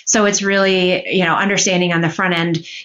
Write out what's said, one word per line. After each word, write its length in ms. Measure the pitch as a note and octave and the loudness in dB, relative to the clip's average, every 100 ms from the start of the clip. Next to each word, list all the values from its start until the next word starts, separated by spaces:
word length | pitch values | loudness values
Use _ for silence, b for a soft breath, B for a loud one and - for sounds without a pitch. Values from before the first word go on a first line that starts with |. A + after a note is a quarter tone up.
| - | -4
So 200 | A3 G3+ | 0 2
it's 180 | G3 | 0
really, 600 | G3 G3 G3 F#3 F3+ F#3 - | 0 2 2 2 2 0 -2
you 140 | F3+ E3+ | 0 0
know, 80 | |
understanding 580 | D#3+ G3 G3 G3+ F3+ F3+ | 0 0 0 0 0 0
on 80 | E3+ | 0
the 100 | E3+ | -2
front 240 | D#3+ F#3 E3+ | -2 -2 0
end, 320 | E3+ E3 B B | 0 -2 B B